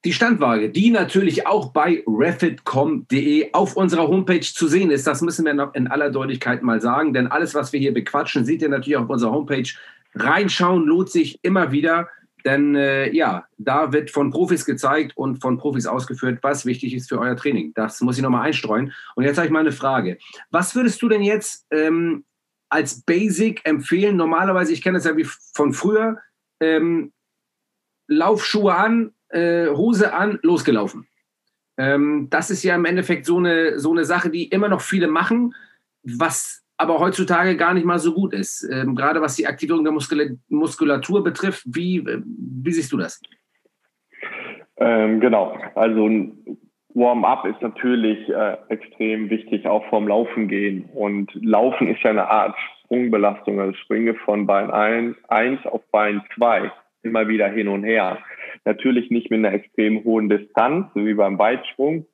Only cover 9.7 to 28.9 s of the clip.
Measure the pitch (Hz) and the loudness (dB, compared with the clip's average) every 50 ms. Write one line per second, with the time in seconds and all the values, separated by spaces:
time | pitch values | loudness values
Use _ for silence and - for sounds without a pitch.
9.7 | - - - - - _ _ _ _ 101 107 135 156 185 208 185 - - 180 175 | -10 -14 -18 -20 -20 _ _ _ _ -4 0 0 2 2 0 0 0 0 2 2
10.7 | 185 180 160 151 165 175 190 185 - 175 156 127 - - - 180 190 190 175 143 | 4 2 4 4 2 2 2 0 0 0 0 0 -2 -4 -2 0 2 2 2 2
11.7 | 131 147 156 165 165 170 175 170 - - _ _ _ _ _ 135 135 143 147 147 | 0 0 2 2 0 0 -2 -6 -14 -20 _ _ _ _ _ 0 2 2 2 2
12.7 | 143 143 139 139 139 135 135 - - 165 156 120 92 87 - _ _ _ 107 117 | 2 2 2 2 2 0 0 0 2 2 2 2 0 -4 -8 _ _ _ -4 0
13.7 | 131 147 156 120 131 151 147 - - 147 143 - - - 180 175 175 151 - - | 0 0 0 2 0 0 -2 0 -2 0 0 0 2 0 2 2 2 0 0 -2
14.7 | - - - 131 143 156 156 - - - 135 131 135 131 - 131 127 127 - 147 | -4 0 0 0 2 0 0 -2 -4 -6 -4 -4 -4 -4 -2 -2 -2 0 -2 -2
15.7 | 139 127 117 - 113 131 127 - 127 123 - 127 123 120 - 139 143 - - 123 | -2 -2 -2 -2 -4 -4 -4 -6 -8 -4 -2 -2 -2 0 0 -2 -2 0 -2 -4
16.7 | 123 123 - 120 123 127 127 - 135 113 113 123 123 123 - 147 131 98 80 78 | -4 -4 -4 -6 -6 -6 -6 -6 -4 -2 -2 -2 -2 -2 -2 -2 0 0 -2 -4
17.7 | - - 110 110 - - - 127 123 127 135 135 123 120 113 151 151 - - 139 | -4 -4 -4 -4 -4 -2 -2 -2 0 0 0 0 2 2 2 0 -2 -2 -2 0
18.7 | 156 - 139 139 - - - - - - 127 143 143 156 170 151 156 156 156 151 | 0 0 0 -2 -8 -16 -20 -10 -4 0 0 2 2 0 0 2 2 4 2 2
19.7 | 139 131 - 135 135 127 101 90 90 - - - - - - _ - 165 185 - | 0 0 -2 0 0 0 -2 -2 -6 -8 -14 -20 -20 -20 -16 _ -2 -2 -2 0
20.7 | - 247 254 240 - - - 233 220 208 202 202 214 214 214 - - - _ _ | 0 2 2 2 0 0 0 2 2 4 4 2 0 0 -2 -6 -12 -14 _ _
21.7 | 147 151 156 160 165 165 170 170 160 143 - _ _ _ _ _ _ _ _ _ | 0 0 2 2 2 2 2 0 -2 -4 -6 _ _ _ _ _ _ _ _ _
22.7 | 139 156 156 131 - 120 - - 165 180 208 214 180 160 220 226 - - - 156 | -2 -2 -2 -2 -6 -8 -2 0 0 2 2 0 2 2 0 0 0 -2 -2 -2
23.7 | 156 147 143 - 165 180 196 208 202 180 165 160 165 165 185 196 185 185 180 156 | -2 -2 0 0 0 2 4 2 2 2 2 2 2 2 2 2 2 2 2 0
24.7 | 175 - - 185 185 175 151 165 156 156 160 - - - _ _ _ - 147 139 | -2 0 0 0 0 2 0 2 0 0 -2 -2 -6 -16 _ _ _ 0 0 0
25.7 | 127 - - 196 214 214 220 226 220 220 - _ _ _ _ _ _ _ 160 160 | 0 0 0 2 2 2 2 0 -2 -4 -12 _ _ _ _ _ _ _ 0 2
26.7 | 160 160 160 170 170 165 143 143 _ _ _ _ _ _ _ _ _ _ _ _ | 2 2 2 2 0 -2 -4 -6 _ _ _ _ _ _ _ _ _ _ _ _
27.7 | _ _ _ _ _ _ _ - 151 151 165 190 214 208 - - - 214 202 196 | _ _ _ _ _ _ _ 0 2 2 4 4 2 2 0 -2 0 2 2 2
28.7 | 175 175 202 220 | 4 4 2 2